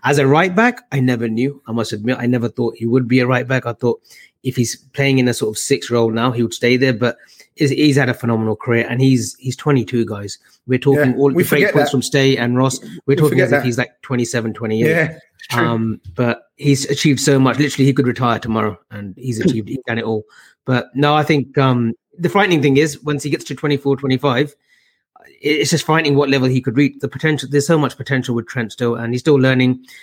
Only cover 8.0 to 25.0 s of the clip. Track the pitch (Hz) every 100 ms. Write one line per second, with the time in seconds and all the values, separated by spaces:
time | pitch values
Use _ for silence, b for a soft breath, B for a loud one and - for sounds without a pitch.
8 | 123 120 117 113 110 101 - 117 117 120
9 | 131 127 107 - 131 - 151 135 110 120
10 | 107 104 101 - b b - 123 139 143
11 | 135 123 139 139 123 147 202 147 147 131
12 | - 143 135 131 120 123 131 - - -
13 | - 139 151 131 135 143 123 117 123 _
14 | - 123 117 120 110 107 113 110 156 165
15 | 160 - _ _ - 120 117 113 113 -
16 | - - 120 - _ _ 143 135 - 120
17 | 156 131 - 135 131 123 147 - 135 135
18 | 123 123 123 110 113 110 107 92 _ 104
19 | 101 92 131 113 160 113 107 135 - 113
20 | 110 110 - b b b - 127 - 127
21 | 147 151 147 151 131 147 135 123 117 117
22 | _ - 175 202 202 160 139 135 156 143
23 | 151 147 147 151 - 135 151 139 139 131
24 | 139 131 143 123 147 - _ _ _ _